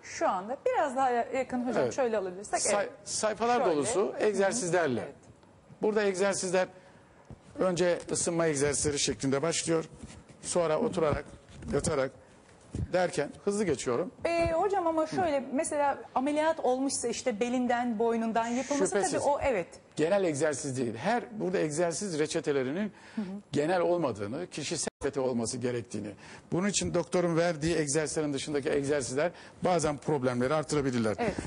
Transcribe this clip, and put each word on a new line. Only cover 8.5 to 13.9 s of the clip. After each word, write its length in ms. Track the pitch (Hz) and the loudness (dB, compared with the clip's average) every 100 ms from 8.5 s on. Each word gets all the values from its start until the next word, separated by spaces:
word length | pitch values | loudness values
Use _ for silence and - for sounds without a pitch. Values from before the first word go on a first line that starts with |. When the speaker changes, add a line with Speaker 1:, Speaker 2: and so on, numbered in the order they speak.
| 143 143 135 151 143 | 2 2 2 0 0
Speaker 2:
şeklinde 420 | - 117 139 139 | -2 -2 0 0
başlıyor. 440 | 160 160 - 165 160 - - - - - | 0 0 0 0 -2 -10 -18 -18 -20 -14
Sonra 380 | - 180 165 156 | -4 0 2 2
oturarak, 460 | 160 165 156 139 - - - - - | 0 2 2 0 -4 -14 -20 -14 -4
yatarak 380 | 143 170 151 131 - - - - - - - - | -2 0 0 0 -4 -20 -20 -20 -20 -10 -6 -2
derken 360 | 175 180 - 147 - - | 0 0 0 -4 -4 -4
hızlı 180 | 202 | 0
geçiyorum. 480 | 196 131 - | 0 0 0